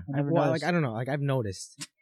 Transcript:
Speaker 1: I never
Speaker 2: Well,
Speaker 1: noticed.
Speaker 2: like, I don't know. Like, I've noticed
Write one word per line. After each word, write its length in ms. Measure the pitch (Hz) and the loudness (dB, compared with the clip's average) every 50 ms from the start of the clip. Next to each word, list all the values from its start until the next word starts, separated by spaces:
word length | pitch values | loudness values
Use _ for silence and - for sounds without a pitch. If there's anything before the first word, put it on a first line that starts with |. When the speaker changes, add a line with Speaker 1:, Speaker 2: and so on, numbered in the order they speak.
| 87 - 139 | -6 -4 -2
Speaker 1:
I 40 | 143 | 0
never 140 | 143 143 | 0 2
Speaker 2:
Well, 140 | 165 170 147 | 2 4 4
Speaker 1:
noticed. 180 | 147 160 160 147 | 4 2 2 0
Speaker 2:
like, 60 | 160 | 2
I 20 | |
don't 100 | 175 170 | 2 2
know. 120 | 156 123 110 | 2 0 0
Like, 160 | 110 127 - | -2 -4 -2
I've 120 | 143 147 | -2 -2
noticed 680 | 143 139 135 131 113 101 92 - - - - - - - _ _ | 0 2 2 2 0 -2 -4 -8 -10 -16 -16 -16 -18 -18 _ _